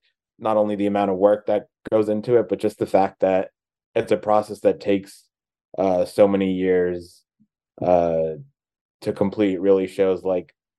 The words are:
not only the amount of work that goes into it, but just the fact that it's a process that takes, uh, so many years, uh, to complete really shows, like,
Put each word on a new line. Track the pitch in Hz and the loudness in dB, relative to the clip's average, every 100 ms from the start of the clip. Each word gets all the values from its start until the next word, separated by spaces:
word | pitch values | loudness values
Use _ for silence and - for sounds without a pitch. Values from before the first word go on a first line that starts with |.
| _ _ _ - | _ _ _ -8
not | 113 107 | -2 0
only | 104 101 | 0 0
the | 101 | -2
amount | 101 98 | 0 0
of | 92 | 2
work | 101 104 - | 2 2 0
that | 104 - _ - | -4 -4 _ -2
goes | 110 107 | 0 0
into | 107 113 120 | -2 0 0
it, | 107 | 2
but | 98 | -2
just | 107 - | -4 -4
the | 110 | -2
fact | 95 95 - | 0 0 0
that | 95 92 - _ _ _ _ 117 | 0 0 -2 _ _ _ _ -4
it's | - | -2
a | 104 | -2
process | 104 107 107 101 | 2 0 0 -2
that | 101 - | -2 0
takes, | - 98 95 - _ _ _ _ _ - | -2 -2 -4 -20 _ _ _ _ _ -4
uh, | 95 90 87 | 0 0 0
so | - 101 | 2 4
many | 98 95 | 2 -2
years, | 92 92 90 90 87 87 _ _ _ _ _ _ - | 0 0 0 0 -4 -10 _ _ _ _ _ _ -6
uh, | 87 90 85 80 80 78 69 _ _ _ _ _ | 2 2 2 0 -2 -6 -14 _ _ _ _ _
to | 107 | -6
complete | 101 98 107 101 92 | -4 -4 0 -2 0
really | 98 95 92 | 2 2 0
shows, | - 95 90 | -2 0 0
like, | 92 90 - _ _ | -2 -4 -6 _ _